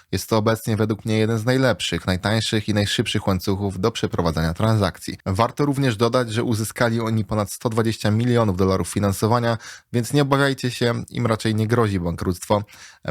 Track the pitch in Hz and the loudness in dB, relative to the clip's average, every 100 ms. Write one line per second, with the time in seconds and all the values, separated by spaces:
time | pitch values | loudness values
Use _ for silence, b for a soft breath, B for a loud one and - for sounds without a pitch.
0 | B - - 110 110 110 - 107 110 104 | B -6 0 2 2 0 0 0 0 -2
1 | 113 110 110 113 113 131 131 101 - 85 | -2 0 0 0 0 2 2 0 -2 -4
2 | - 90 101 110 - 110 104 104 101 - | -2 0 0 0 0 -2 0 0 0 0
3 | 113 110 - 92 - 95 101 90 113 - | -2 -2 0 -2 0 -2 -2 -2 -2 -2
4 | 101 - 85 78 80 85 110 110 92 - | -4 0 0 0 -2 0 0 2 2 -2
5 | - 90 - 98 120 - 147 135 135 107 | -10 -8 -2 0 0 0 0 0 0 2
6 | 117 127 117 110 120 110 110 - 120 117 | 2 2 0 -2 0 -2 -2 0 0 0
7 | 113 110 101 107 98 - 123 113 113 107 | 0 -2 0 -2 -4 -4 -2 0 0 0
8 | 107 107 123 120 110 90 95 95 87 98 | 0 2 2 2 2 2 2 2 -2 -2
9 | 101 95 107 120 117 113 B B B 120 | 0 2 2 2 0 -2 B B B -4
10 | 110 143 139 139 139 131 123 - 120 117 | 0 0 2 2 2 0 -4 0 -2 -2
11 | - 123 117 110 113 107 107 120 110 95 | -6 -2 0 0 0 0 2 2 2 0
12 | 85 80 95 87 - 104 104 B B B | -2 -2 -2 -2 0 0 0 B B B
13 | - | -4